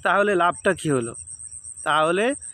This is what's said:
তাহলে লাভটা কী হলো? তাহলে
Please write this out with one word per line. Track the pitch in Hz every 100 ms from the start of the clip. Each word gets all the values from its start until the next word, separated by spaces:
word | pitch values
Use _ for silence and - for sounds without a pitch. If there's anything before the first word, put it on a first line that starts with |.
তাহলে | 196 185 208
লাভটা | 180 175 - 196
কী | 180 156
হলো? | 135 117 - - - - - - -
তাহলে | - 151 160 180 233 294 -